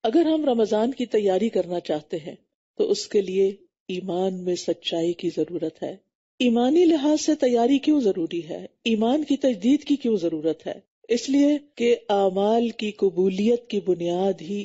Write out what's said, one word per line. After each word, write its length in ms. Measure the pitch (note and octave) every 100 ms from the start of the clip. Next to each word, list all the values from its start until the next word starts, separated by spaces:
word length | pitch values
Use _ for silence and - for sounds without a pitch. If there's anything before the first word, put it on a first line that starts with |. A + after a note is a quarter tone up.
अगर 220 | A3+ C4+ D#4+
हम 180 | D#4
रमजान 480 | D4 A#3 G#3 G#3+ A#3
की 140 | C4+ B3
तैयारी 400 | G#3+ G3+ F#3 A3
करना 280 | G#3 E3+ F3
चाहते 360 | - D3+ - E3+
हैं 180 | D3+ - _ _ _ -
तो 60 | -
उसके 340 | G3+ - G#3+
लिए 240 | F#3 F#3 G3 G3+ _ _ -
ईमान 460 | F3+ F#3 F3 F#3+ F#3
में 140 | F3+ F3
सच्चाई 540 | - E3+ - E3+ E3+
की 160 | E3+ F3
जरूरत 500 | E3 D#3+ F3 D#3+ _
है। 80 | D3 F#3+ _ _ _ _
ईमानी 440 | B3 A#3 B3 D#4+
लिहाज 340 | F4 D#4 C#4+ D4+
से 140 | - D4+
तैयारी 420 | B3+ A#3+ A#3+ C#4
क्यों 200 | D4+ D4+
जरूरी 380 | A3 F#3+ E3 E3+
है? 260 | D#3 E3+ F#3+ _ A#3+
ईमान 380 | A3 A3 D4
की 120 | D4+ C#4
तजदीद 460 | C4+ G#3+ A3 C#4+
की 120 | - C#4
क्यों 200 | A#3+ G#3+
जरूरत 400 | E3 D#3+ D#3+ D#3 -
है? 160 | - _ _ -
इसलिए 480 | A#3 - C#4 C#4+ D4 C#4+ -
कि 180 | A#3 A#3 -
आमाल 580 | G3+ G3 F#3 G#3 A3+ A#3 -
की 140 | G#3+ G#3
कबूलियत 680 | G3 E3+ F#3+ F#3 G#3 A#3+ A#3+
की 100 | G#3
बुनियाद 600 | F3+ E3+ E3+ F3 G3 F#3+
ही 180 | D#3+ G3+